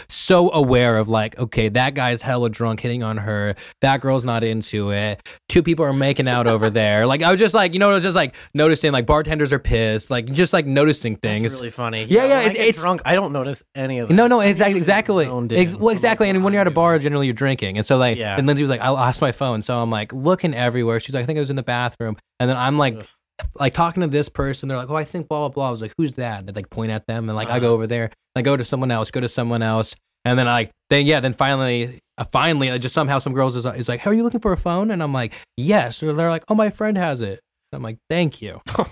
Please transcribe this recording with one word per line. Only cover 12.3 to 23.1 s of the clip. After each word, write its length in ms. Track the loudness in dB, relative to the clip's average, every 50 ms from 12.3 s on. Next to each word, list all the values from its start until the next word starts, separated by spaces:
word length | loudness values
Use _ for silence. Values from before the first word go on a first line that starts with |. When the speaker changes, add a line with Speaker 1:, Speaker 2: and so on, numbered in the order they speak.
Speaker 2:
I 120 | 2 4 2 0
Speaker 1:
it, 40 | 0
Speaker 2:
get 100 | 2 2 2
Speaker 1:
it's 100 | 2 2
Speaker 2:
drunk, 240 | 0 -2 -2 -2 0
I 80 | 2 2
don't 180 | 2 2 0
notice 300 | -4 -4 -4 -6 -6 -10 -12 _ -10
any 240 | -8 -6 -4 -4 -4
of 80 | 0 4
that. 80 | 4
Speaker 1:
No, 100 | 6 6
no, 160 | 6 4 4
Speaker 2:
I'm 80 | 4 2
Speaker 1:
exactly, 300 | 2 4 2 2 2 2
Speaker 2:
usually 20 |
Speaker 1:
exactly. 440 | 2 2 2 2 2 0 0 0 0
Speaker 2:
zoned 280 | 0 -2 -4 -4 0 2
Speaker 1:
Ex-, 200 | 2 2 2 0
Speaker 2:
in 60 | 0
Speaker 1:
well, 100 | 0 0
Speaker 2:
from, 80 | 0 2
Speaker 1:
exactly. 280 | 2 0 2 2 2 2
Speaker 2:
like, 60 | 2
Speaker 1:
And 80 | 2 2
when 100 | 2 2
you're 80 | 2
at 60 | 2 2
a 40 |
Speaker 2:
behind 40 | 2
Speaker 1:
bar, 180 | 2 4 4 4
Speaker 2:
you. 40 | 2
Speaker 1:
generally 260 | 2 0 0 0 0 0
you're 60 | 0
drinking, 420 | 0 0 0 0 0 -2 -4 -2 -4
and 80 | 0
so, 120 | 2 2 4
like, 200 | 4 2 2 0
Speaker 2:
Yeah. 180 | -2 -4 -2 0
Speaker 1:
and 80 | 2 2
Lindsay 160 | 2 2 2
was 80 | 0
like, 100 | 0 0
"I'll 220 | 0 0 0 2 2
ask 180 | 0 0 0
my 120 | 0 -2 0
phone." 280 | -2 -2 -2 -2 -4
So 160 | -4 -4 -2 -2
I'm, 140 | -2 -2
like, 220 | -2 -4 -4 -6 -8
looking 400 | -4 0 0 0 0 0 -4 -2
everywhere. 420 | 0 -2 -2 0 0 0 0 0 -2
She's 120 | -4 -4 -6
like, 100 | -6 -4
"I 20 |
think 100 | -4 -4
it 60 | -4
was 80 | -4 -4
in 80 | -4 -6
the 40 | -4
bathroom." 520 | -4 -4 -2 -2 -4 -6 -6 -8 -8 -8 -10 _ _ _ -2
And 100 | 0 0
then 60 | 0
I'm, 220 | 0 0 0 2 2
like, 180 | 2 0 0 -4
Speaker 2:
Ugh. 80 | -12 -18